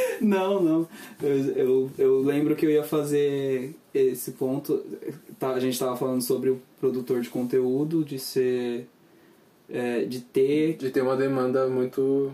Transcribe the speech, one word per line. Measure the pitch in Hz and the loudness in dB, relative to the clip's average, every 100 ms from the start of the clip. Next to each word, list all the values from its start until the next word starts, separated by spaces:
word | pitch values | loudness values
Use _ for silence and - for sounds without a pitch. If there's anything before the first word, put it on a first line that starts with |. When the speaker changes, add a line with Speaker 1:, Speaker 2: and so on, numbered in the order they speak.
| 508 403 | 0 0
Speaker 1:
Não, | 214 190 190 196 | 2 2 2 2
não. | 165 160 165 - - - | 2 2 0 -8 -18 -6
Eu, | 143 139 139 - | -2 0 0 0
eu, | 127 131 131 - | 2 2 0 2
eu | 135 131 | 4 4
lembro | 139 143 151 151 | 2 2 0 2
que | 156 | 2
eu | |
ia | 151 | 2
fazer | 147 156 147 147 143 139 135 131 131 165 _ | 2 -2 0 2 2 0 -2 -2 -4 -12 _
esse | 139 131 - - | 0 2 0 -6
ponto. | - 131 139 - - - - - 143 - - | -4 -4 -2 -2 -4 -4 -12 -12 -14 -16 -6
Tá, | 131 | -4
a | 127 | -2
gente | 131 123 | -2 -2
tava | 131 123 | -2 -2
falando | 131 127 | -2 -2
sobre | 123 127 131 | 0 0 0
o | 127 - - | -2 -6 -4
produtor | 131 127 127 123 | -2 -2 -2 -2
de | 117 | -2
conteúdo, | 127 123 131 127 135 156 165 | -4 0 2 2 0 0 0
de | 143 135 | -2 -6
ser, | - 131 127 123 123 120 120 _ _ _ _ _ _ _ - | -4 0 0 0 -2 -6 -8 _ _ _ _ _ _ _ -10
é, | 127 120 120 | -4 -2 -2
de | 101 123 | -2 -6
ter | - 135 135 151 160 160 | -2 2 4 4 2 0
Speaker 2:
De | 131 | -2
ter | 135 | 0
uma | 127 131 | 0 2
demanda | 135 135 127 131 131 | 2 2 2 2 2
muito | 127 127 135 135 139 139 | 0 -2 0 2 2 0